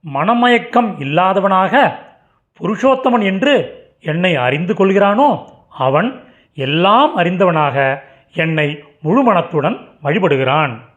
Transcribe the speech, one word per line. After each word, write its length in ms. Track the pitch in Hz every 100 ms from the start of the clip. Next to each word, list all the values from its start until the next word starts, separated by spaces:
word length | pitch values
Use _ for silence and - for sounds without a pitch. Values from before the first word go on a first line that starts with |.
| 165
மனமயக்கம் 840 | 139 170 240 247 233 233 247 226 156
இல்லாதவனாக 960 | 139 156 185 190 196 190 185 254 220 127 - _ _ _ _ _
புருஷோத்தமன் 640 | 170 214 262 262 262 240
என்று 600 | 196 190 269 262 135 - - _
என்னை 360 | 160 156 185 151
அறிந்து 380 | 123 143 175
கொள்கிறானோ, 760 | - 190 196 202 208 285 202 - - _
அவன் 640 | - 131 139 226 262 - _ _
எல்லாம் 640 | - 135 156 185 226 302 320
அறிந்தவனாக 840 | 170 180 185 160 147 131 135 135 - - _
என்னை 500 | - 160 156 147 147 - _
முழு 220 | 151 226
மனத்துடன் 760 | 254 185 165 156 143 233 - _
வழிபடுகிறான். 880 | 143 170 185 139 131 147 147 113 -